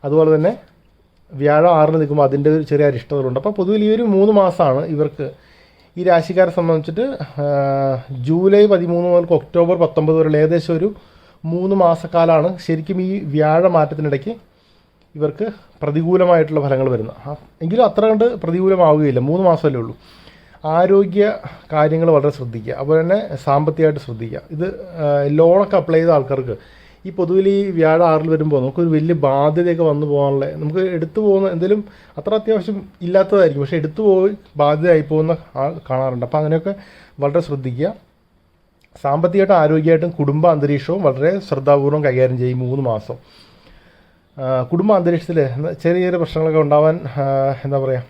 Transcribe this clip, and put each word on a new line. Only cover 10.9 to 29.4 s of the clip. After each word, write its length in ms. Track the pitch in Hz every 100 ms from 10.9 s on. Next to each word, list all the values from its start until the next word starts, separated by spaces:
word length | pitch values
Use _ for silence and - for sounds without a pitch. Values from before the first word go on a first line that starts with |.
| 208 _ _ _ _
മൂന്ന് 320 | 160 170 190 196
മാസക്കാലമാണ് 840 | 175 165 165 170 165 160 165 180
ശരിക്കും 440 | - 160 156 185
ഈ 160 | 185 196
വ്യാഴ 420 | 156 143 151 160 180
മാറ്റത്തിനിടയ്ക്ക് 680 | 165 151 151 151 139 170 233 _ _ _ _ _ _ _
ഇവർക്ക് 360 | 151 147 147 214 208 _ _
പ്രതികൂലമായിട്ടുള്ള 760 | 147 147 165 185 180 170 156 156
ഫലങ്ങൾ 280 | 143 135 131
വരുന്നത്. 280 | 123 110 - 135
ആ, 100 | 147 - _
എങ്കിലും 220 | 165 220
അത്ര 220 | 233 214 220
കണ്ട് 280 | 220 233
പ്രതികൂലമാവുകയില്ല, 840 | 226 165 175 190 190 165 151 151 123
മൂന്ന് 260 | 131 170 185
മാസമല്ലേ 340 | 165 156 131
ഉള്ളൂ. 160 | 117 113 - - - - _ _
ആരോഗ്യ 760 | 151 160 185 196 196 185 208 - - - -
കാര്യങ്ങൾ 380 | 151 151 160 170
വളരെ 200 | 156 147
ശ്രദ്ധിക്കുക, 440 | 143 123 113 110
അതുപോലെ 260 | 135 139 160
തന്നെ 360 | 165 202 233 147
സാമ്പത്തികമായിട്ട് 560 | - 139 151 151 156 151
ശ്രദ്ധിക്കുക. 400 | - 113 113 131 -
ഇത്, 160 | 156 180 196
ആ, 220 | 180 170 147 143 143
ലോണൊക്കെ 500 | 151 165 185 202 202
അപ്ലൈ 220 | 151 165
ചെയ്ത 120 | 170
ആൾക്കാർക്ക് 460 | 156 131 135 127 104 - - - _ 185
ഈ 40 |
പൊതുവിൽ 380 | 180 170 190 190
ഈ 220 | 196 202
വ്യാഴം 380 | 170 156 160 170
ആറിൽ 200 | 156 160
വരുമ്പോൾ 300 | 160 156 147
നമുക്കൊരു 280 | 127 135 170
വലിയ 260 | 156 160
ബാധ്യതയൊക്കെ 680 | 165 139 139